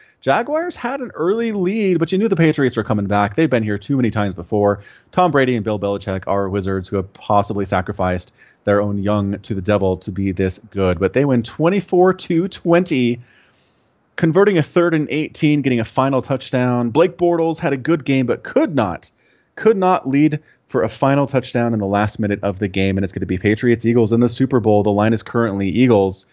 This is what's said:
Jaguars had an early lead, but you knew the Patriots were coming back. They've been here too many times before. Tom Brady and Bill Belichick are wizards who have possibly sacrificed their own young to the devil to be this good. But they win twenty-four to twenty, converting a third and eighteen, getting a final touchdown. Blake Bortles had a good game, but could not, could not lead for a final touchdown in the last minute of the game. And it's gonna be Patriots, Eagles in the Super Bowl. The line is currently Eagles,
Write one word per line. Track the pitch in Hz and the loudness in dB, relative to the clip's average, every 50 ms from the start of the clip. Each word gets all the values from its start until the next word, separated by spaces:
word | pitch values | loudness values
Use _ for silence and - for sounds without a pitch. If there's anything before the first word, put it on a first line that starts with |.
| _ _ _ _ | _ _ _ _
Jaguars | - 135 135 202 240 262 294 311 339 359 - | -2 -2 0 0 0 -2 -4 -4 -4 -6 -10
had | - - 240 269 277 | -8 -8 -8 -6 -6
an | 254 214 - | -10 -10 -8
early | - 160 175 208 226 233 226 | -4 -2 -2 0 0 -2 -2
lead, | 214 202 180 180 208 226 208 190 180 160 | -2 -2 -2 -2 0 0 0 2 2 2
but | 165 156 | 0 0
you | 190 185 | 0 0
knew | 214 220 | 0 0
the | 190 | 2
Patriots | 156 165 156 151 - 139 123 - | 2 2 2 2 2 0 0 0
were | 117 107 | -2 -2
coming | - 117 107 101 | -2 -2 -2 0
back. | 95 104 104 104 107 104 | 0 2 2 2 0 2
They've | - 160 143 | 0 0 2
been | 135 117 113 | 2 0 0
here | 104 104 101 | 0 -4 -6
too | - - 143 131 | -4 -2 -2 0
many | 123 107 | 0 0
times | - - 104 98 92 | 0 0 -2 -2 -4
before. | 87 87 - 110 104 104 101 101 98 - - - - _ _ | -8 -10 -4 -2 0 2 2 0 0 -6 -20 -20 -20 _ _
Tom | - - 180 175 | 0 2 2 2
Brady | 147 143 131 127 127 | 4 2 2 2 0
and | 117 98 | -2 -2
Bill | 110 107 104 | -4 -4 -2
Belichick | 101 101 101 101 98 101 95 95 - | -2 -4 -4 -4 -4 -6 -6 -6 -2
are | - 98 101 98 95 | -2 -2 -2 -2 -2
wizards | 95 101 92 98 95 95 92 - | -2 -2 -2 -2 -4 -4 -4 -4
who | - | -4
have | 98 92 95 _ | -4 -4 -4 _
possibly | - - - 107 101 101 - 107 101 98 | -16 -4 0 2 2 2 0 -2 -4 -4
sacrificed | 92 101 92 90 - 95 - 92 90 90 90 - - _ _ - _ _ _ - | -2 -2 -2 -2 -4 -6 -4 -2 -2 -2 -4 -6 -10 _ _ -20 _ _ _ -2
their | 101 101 101 | 0 2 2
own | 104 104 101 101 | 2 0 -2 -4
young | 95 101 104 104 101 98 101 95 | -2 0 0 0 0 -2 -4 -6
to | 98 - 107 | -8 -8 -8
the | 95 | -6
devil | 92 104 104 98 98 95 92 87 | -2 0 0 2 2 0 -2 -2
to | - - | -6 -10
be | 90 95 98 98 | -6 -4 -4 -4
this | 92 87 95 95 - - - - | -2 0 -2 -2 -2 -4 -12 -12
good. | - 98 95 92 90 80 | -4 -2 0 0 0 0
But | 95 92 - | 0 0 2
they | 127 143 | 2 2
win | 143 131 120 110 | 2 2 0 -2
twenty-four | - - - 151 170 196 202 180 - - 175 180 185 180 | -4 -4 -2 0 0 0 0 -2 0 2 4 4 4 2
to | 185 - - 175 165 180 196 | 0 -4 -2 0 0 0 -2
twenty, | - - - 175 170 175 185 180 160 127 123 117 120 120 - _ _ _ _ _ _ _ _ _ _ _ _ _ _ _ _ _ - | -6 -6 0 2 2 2 2 2 0 2 2 0 0 -2 -6 _ _ _ _ _ _ _ _ _ _ _ _ _ _ _ _ _ -6
converting | - - 160 147 185 202 214 196 165 | -2 0 2 4 4 4 4 4 2
a | 143 | 0
third | - - 180 170 175 160 | 0 0 0 2 2 2
and | 156 147 - | 0 -2 -2
eighteen, | - 151 151 - - - - 151 151 147 | -4 -4 -4 -6 -6 -2 0 2 2 2
getting | 131 135 127 117 | 2 2 0 0
a | 110 | -2
final | - - - 131 135 131 127 - | -2 0 0 0 2 0 -2 -2
touchdown. | - 135 127 - - - 127 127 127 123 120 120 117 | -2 -6 -6 -6 -4 -2 0 0 0 0 0 -2 0
Blake | 113 151 170 190 160 - | 2 2 2 2 2 0
Bortles | 175 175 170 170 165 165 160 160 | 0 0 2 2 0 -2 -2 -2
had | 175 151 | -2 -2
a | 139 139 | -2 -2
good | 113 - 170 160 127 | 0 0 0 0 0
game, | - 135 135 127 | 0 0 0 2
but | 120 110 - | 0 -2 -4
could | - - - 254 320 240 156 | -4 -2 0 0 0 2 2
not, | 131 110 92 82 - - - _ _ _ _ _ _ _ _ - | 0 0 0 -2 -8 -12 -16 _ _ _ _ _ _ _ _ -12
could | - - 220 226 196 | 0 2 2 4 4
not | 185 185 185 - - 135 | 4 2 2 2 0 0
lead | 131 143 151 156 147 151 _ _ _ _ _ _ | 2 2 2 2 2 -2 _ _ _ _ _ _
for | - 127 | -2 -2
a | - 107 | -2 -2
final | - - - 135 139 143 143 - | -2 0 0 2 2 2 0 0
touchdown | - 127 120 - - 123 117 117 117 | -2 -4 -4 -2 -2 -2 0 0 0
in | 110 | -2
the | 101 | -2
last | 95 101 101 107 107 - - | 0 0 0 0 0 -2 -4
minute | 107 101 101 101 | -4 -2 -2 -2
of | - 101 95 92 | -2 -4 -4 -2
the | 104 95 | -4 -4
game. | 92 95 95 98 95 95 | -2 0 0 0 0 -2
And | 95 | -2
it's | 92 - | -4 -4
gonna | 98 95 90 | -6 -6 -4
be | 92 92 | -4 -2
Patriots, | - 104 107 - - 120 117 113 - | 0 0 0 2 2 0 0 2 2
Eagles | 113 117 120 113 98 | 0 2 2 2 2
in | 117 117 | 2 2
the | 120 120 | 2 2
Super | 120 - 131 131 135 123 | 0 0 -2 2 2 2
Bowl. | 104 107 104 104 | 4 4 4 4
The | 101 107 | 4 2
line | 101 101 104 113 113 | 2 2 2 2 0
is | 107 | -2
currently | - - - 120 117 110 98 98 98 95 | -4 -4 -2 -2 -2 -2 -2 -2 -4 -2
Eagles, | 80 110 131 127 117 101 98 95 92 - - _ | 0 2 4 4 4 4 4 2 -2 -6 -14 _